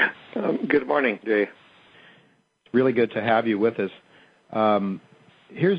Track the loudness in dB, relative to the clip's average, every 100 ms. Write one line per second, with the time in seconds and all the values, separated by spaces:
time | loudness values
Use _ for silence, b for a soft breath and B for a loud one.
0 | B -4 -12 -6 -4 -2 0 0 0 0
1 | 0 -2 -2 0 0 -6 _ -20 b b
2 | b b b b _ _ _ 0 2 2
3 | 0 -2 0 2 2 0 0 0 -6 -8
4 | b b b b _ 0 2 2 0 -6
5 | -12 _ _ _ _ -2 0